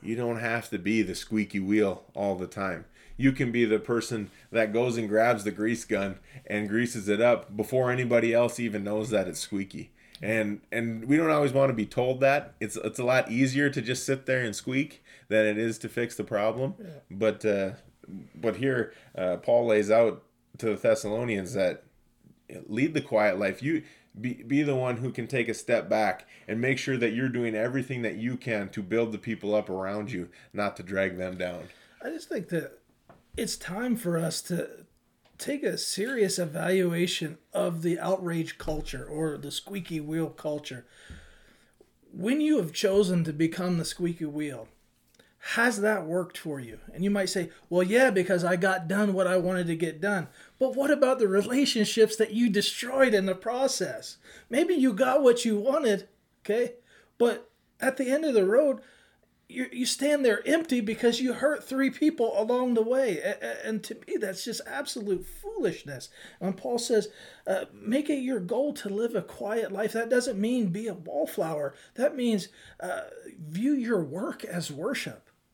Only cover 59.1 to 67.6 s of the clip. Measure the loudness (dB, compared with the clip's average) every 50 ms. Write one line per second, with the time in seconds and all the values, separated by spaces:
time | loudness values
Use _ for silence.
59.1 | _ _ _ _ _ _ _ -12 -8 -8 -8 -6 -6 -4 -2 -2 -2 0 2 2
60.1 | 2 4 4 4 4 2 2 2 2 2 2 0 0 0 0 -2 -2 0 2 2
61.1 | 2 2 0 -2 0 2 2 2 2 0 -4 -4 -2 0 0 0 0 2 2 2
62.1 | 2 2 0 0 0 0 0 2 0 0 0 2 2 2 2 2 2 2 2 2
63.1 | 0 -2 -2 -4 -4 -4 -6 -8 -8 -8 -6 -6 -6 -6 -6 -8 -12 -12 -8 -6
64.1 | -4 -2 -2 -4 -6 -6 -8 -8 -8 -8 -8 -8 -8 -6 -6 -6 -8 -6 -4 -2
65.1 | -2 -2 -4 -8 -16 -14 -12 -10 -4 -2 -2 -2 -2 -4 -10 -12 -12 -12 -12 -16
66.1 | -18 -20 -20 -20 -12 -8 -6 -6 -6 -6 -6 -4 -4 -4 -2 0 0 0 0 -2
67.1 | -6 -18 -20 -20 -20 -10 _ -4 -2 -2